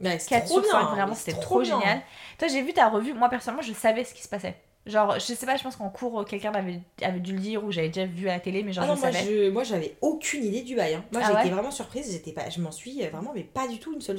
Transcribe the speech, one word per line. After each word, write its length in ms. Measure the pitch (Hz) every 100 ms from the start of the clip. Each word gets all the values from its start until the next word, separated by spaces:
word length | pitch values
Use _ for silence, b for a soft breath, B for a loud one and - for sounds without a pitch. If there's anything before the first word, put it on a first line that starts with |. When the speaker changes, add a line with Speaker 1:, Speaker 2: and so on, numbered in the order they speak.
Speaker 1:
Ouais, 160 | 185 170
c'est 120 | -
Speaker 2:
Quatre 160 | 240 262
Speaker 1:
trop 100 | 359
Speaker 2:
sur 80 |
Speaker 1:
bien, 80 | 415
Speaker 2:
cinq, 140 | 220 180
vraiment, 180 | 202 196
Speaker 1:
mais 60 | 220
Speaker 2:
c'était 160 | -
Speaker 1:
c'est 60 | 160
Speaker 2:
trop 160 | - 359
Speaker 1:
trop 60 |
bien. 180 | 254 277
Speaker 2:
génial. 220 | 202 247 - B B B
Toi, 80 | 330
j'ai 160 | 269
vu 100 | 269
ta 160 | 339 226
revue. 240 | 214 240
Moi, 160 | 240 240
personnellement, 320 | 247 - 254
je 120 | 233
savais 300 | 208 226 220
ce 120 | 247 -
qui 80 |
se 40 | -
passait. 280 | 202 185 - _ _ -
Genre, 260 | 214 202 -
je 40 |
sais 260 | - 233 254
pas, 100 | 269
je 60 |
pense 120 | 262 240
qu'en 140 | 196
cours, 360 | - 247 226 208
quelqu'un 260 | 202 208
avait, 280 | 208 185 175 180 -
avait 160 | 185 180
dû 140 | 180
le 60 | 190
dire 240 | 202 220
ou 80 | 208
j'avais 180 | 175 160
déjà 180 | 175 190
vu 200 | 170 190
à 60 |
la 60 | 175
télé, 240 | 175 190
mais 100 | 202
genre, 120 | 185 277
Speaker 1:
Ah 20 |
Speaker 2:
je 60 |
Speaker 1:
non, 60 | 285
moi, 120 | 254
Speaker 2:
savais. 340 | 180 196 214 196
Speaker 1:
je, 40 |
moi, 120 | 208
j'avais 320 | 247 190 156 -
aucune 420 | 294 311 - 294
idée 200 | 220 220
du 120 | 247 240
bail, 200 | 165 160
hein. 80 | -
Moi, 100 | 233
Speaker 2:
Ah 40 | 214
Speaker 1:
j'étais 160 | 208
Speaker 2:
ouais ? 60 | 180
Speaker 1:
vraiment 200 | 190 254
surprise. 400 | 277 - 254 285
J'étais 200 | 170 -
pas, 180 | 160 147
je 100 | 170
m'en 120 | 165
suis, 340 | 160 240 277 165
euh, 40 |
vraiment, 200 | 156 233 247
mais 80 |
pas 240 | 151 262 254
du 100 | 226
tout 160 | 320
une 80 | 302
seule, 160 | -